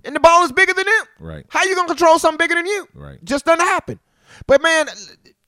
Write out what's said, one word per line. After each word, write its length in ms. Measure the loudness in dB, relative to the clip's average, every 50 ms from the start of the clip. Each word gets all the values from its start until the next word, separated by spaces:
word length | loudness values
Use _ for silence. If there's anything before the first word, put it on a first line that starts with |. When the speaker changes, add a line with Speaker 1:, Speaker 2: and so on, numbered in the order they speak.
| -14
Speaker 1:
and 100 | -10 -4
the 60 | 2
ball 240 | 4 4 6 4 2
is 80 | 2 0
bigger 220 | 0 0 0 0
than 100 | -2 -2
them. 220 | -2 -2 -2 -4 _ _ _
Speaker 2:
Right. 280 | -18 -16 -16 -16 -14 _
Speaker 1:
How 160 | -4 -4 -2
you 100 | -2 -2
gonna 140 | -2 -2 -4
control 300 | -2 0 4 4 4 4
something 180 | 2 0 -2 -2
bigger 160 | -2 -2 -2
than 120 | -4 -4
you? 200 | -4 -6 -8 -10 _ _
Speaker 2:
Right. 300 | -20 -20 -20 -20 -16 -10
Speaker 1:
Just 220 | -6 -6 -4 0
doesn't 180 | 0 0 2 2
happen. 320 | 0 -2 -4 -6 -8 -16 -18 _ _ _ _ _ _ -20 -10 -2
But, 160 | 0 0 2 2
man, 240 | 2 0 0 -2 -4 -6 -20 -20 -20 _ _ _ _ _ _ _